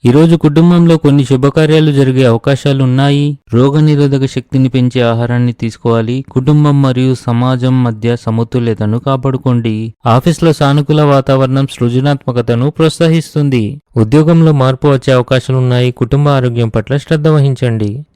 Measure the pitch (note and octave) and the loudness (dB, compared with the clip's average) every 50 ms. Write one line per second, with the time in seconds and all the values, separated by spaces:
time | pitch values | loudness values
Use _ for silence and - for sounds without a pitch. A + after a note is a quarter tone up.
0 | - A#2+ A#2+ C#3+ D#3+ E3 E3 D#3+ - D#3 C#3+ D#3+ E3 F3 F3 F3 E3+ E3+ E3 D#3 | 2 2 4 4 4 4 2 2 0 0 2 2 2 4 4 4 4 4 2 2
1 | - D3 C#3 C#3+ C3+ B2 C3+ B2+ C3 C#3+ - D#3+ D#3 D3+ D#3 D#3+ D#3 D#3 C#3+ C3+ | 2 2 2 2 2 0 0 0 0 0 0 0 0 2 2 2 2 2 2 2
2 | C#3 C3 C3 B2+ C3 A#2+ A2+ A#2 - - C#3 C3 - C#3+ C#3 C3+ C3+ B2+ B2+ C3 | 2 2 2 2 2 2 2 0 0 -2 -2 -2 0 -2 0 0 0 0 0 0
3 | C#3 C#3+ C#3+ C#3+ C#3+ D3 D3 C#3 _ _ - A2+ B2+ C#3 C#3 D#3 D3+ D3+ D3+ C#3+ | 0 2 0 0 0 -2 -4 -8 _ _ 0 0 2 2 2 2 2 2 2 2
4 | C#3+ C#3 C#3 C3+ C3+ C3+ - C3 A#2+ _ - C3+ C3 B2+ A#2+ C3 B2 B2+ - C3 | 2 0 0 -2 -2 -4 -4 -8 -10 _ -2 0 0 0 0 0 -2 0 0 0
5 | A#2+ A#2 A#2 A2+ A#2+ A#2+ B2 B2 B2 B2 A2+ _ - A2+ A2 - _ A#2 A#2 A#2 | 0 0 0 -2 -2 -2 -2 -2 -2 -2 -4 _ -8 -8 -8 -6 _ -2 0 0
6 | A2+ A2 B2 C3 C3+ - - C3 B2+ C#3 D3+ D3+ D3 D3 C#3+ C#3 C#3 C3+ B2+ B2 | 0 -2 -4 -6 -8 -4 -4 -2 0 2 2 2 4 2 2 2 2 0 0 0
7 | B2+ C3 C3 A#2+ - - A#2+ A#2 B2 B2+ C3 B2 B2 B2+ B2+ C3 B2 A#2+ A2+ G#2+ | 0 -2 -2 -4 -4 -4 -2 0 0 0 -2 -2 0 0 0 0 0 -2 -2 -4
8 | G#2 A#2 A#2+ A#2 - - A2 A2+ A#2 A2+ - B2+ A#2+ A#2 A2 - G#2+ G#2 G#2+ A#2+ | -4 -4 -4 -2 -4 -4 -4 -4 -4 -2 -2 -4 -2 -2 -4 -2 -2 -4 -4 -4
9 | - C#3 C3+ C3 B2 C3+ C3 B2+ - C3 B2 A#2+ A2+ A#2 A2 G#2+ A2 A2+ - _ | -2 -4 -4 -2 -2 -4 -4 -2 -2 -2 -2 -2 -2 -4 -4 -6 -8 -10 -12 _
10 | _ A#2+ A2+ B2+ - F3 D#3+ - E3+ E3 D3+ - D3+ C#3 C#3 D3 D3 C#3 D#3 D3+ | _ 0 0 2 2 0 -2 0 0 0 0 2 0 0 0 0 0 0 0 2
11 | D3+ C#3+ C#3+ C#3 C3 - C3+ C3 C3+ B2+ C3 C3+ C#3 C3 - - B2 A#2+ A#2+ B2+ | 2 2 2 0 0 0 0 0 0 0 0 -2 -2 -4 -4 -4 -4 -2 -2 0
12 | C3+ C#3+ C#3+ C3+ - - A#2+ B2 A#2 A2+ A#2+ A#2 B2 D3 D3+ - D#3+ D#3+ - - | 0 0 -2 -2 -4 -6 -4 -4 -2 -2 -2 0 -2 -2 -2 0 -2 -2 0 0
13 | E3+ E3 D#3+ E3 D#3 - - D3+ D3 C#3+ C3 B2 G#2+ G#2 B2 D3 _ _ _ A#2 | 0 0 2 0 -2 -4 -4 -2 -2 0 0 -2 -2 -4 -6 -10 _ _ _ -2
14 | A2 G#2+ A#2 D3+ D#3 D#3 E3+ E3 E3 D#3+ D3+ C#3 C3 C3 C3 B2+ - D3 C#3 C3 | 0 2 2 2 2 4 4 4 4 4 2 2 2 0 0 0 0 0 0 0
15 | - - C3 B2+ A#2+ - C3 B2+ - - C3 C3 B2+ B2+ B2 B2 B2 B2+ B2 - | 0 0 0 0 0 0 -2 -2 -2 -2 -2 -2 0 0 0 0 0 -2 -2 -4
16 | - A#2 - C#3 C#3+ D3 C#3+ C3+ B2 B2+ A#2 A#2+ A#2 A2+ - A2+ G#2 - C3 C#3 | -4 -2 0 0 2 2 0 0 0 -2 -2 -2 -2 -2 -2 -4 -4 -2 -4 -6
17 | - - E3 D#3 D3 D#3+ D#3 D3+ C#3 C#3 C3+ - C3 A#2+ A#2 A2 G#2+ G#2 G#2 C3 | -2 -2 -4 0 0 2 2 2 2 0 0 -2 -2 -2 -2 -2 -4 -4 -6 -8
18 | D3+ _ _ | -12 _ _